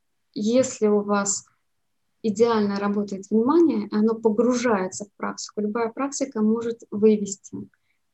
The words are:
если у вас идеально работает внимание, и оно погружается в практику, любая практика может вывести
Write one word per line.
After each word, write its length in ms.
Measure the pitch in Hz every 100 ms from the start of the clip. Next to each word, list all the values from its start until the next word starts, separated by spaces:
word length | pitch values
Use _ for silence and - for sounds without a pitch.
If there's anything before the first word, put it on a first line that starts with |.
| _ _ _
если 540 | - 214 247 254 - 214
у 140 | 208
вас 440 | 202 202 202 - - _ _ _ _ _ _ _
идеально 560 | 226 196 233 220 202 196
работает 460 | 202 202 202 190 -
внимание, 560 | 214 240 339 320 214 202
и 80 | 208
оно 200 | 220 220
погружается 920 | 226 208 247 247 240 202 185 - 208
в 40 | -
практику, 440 | 202 208 - -
любая 280 | 208 226 226
практика 500 | 240 277 - 269 220
может 380 | 214 226 233 233 -
вывести 640 | 208 220 208 196 - - - - _ _ _ _